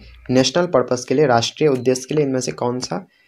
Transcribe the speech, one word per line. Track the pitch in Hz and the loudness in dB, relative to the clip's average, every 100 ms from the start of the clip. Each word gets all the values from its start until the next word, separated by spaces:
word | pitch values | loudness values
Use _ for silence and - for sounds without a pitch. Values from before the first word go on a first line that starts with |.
| - - - | -14 -16 -2
national | 127 131 175 175 | 2 2 2 2
purpose | 135 123 123 - | 0 0 -2 -2
के | 135 | 2
लिए, | 147 | 4
राष्ट्रीय | 117 117 - 156 | 4 2 0 0
उद्देश्य | 131 123 127 - | 0 0 -2 -2
के | 151 | -2
लिए, | 139 | -2
इनमें | 131 | -2
से | 127 | -6
कौन | - 123 123 | -4 -4 -4
सा | - - - _ | -6 -10 -10 _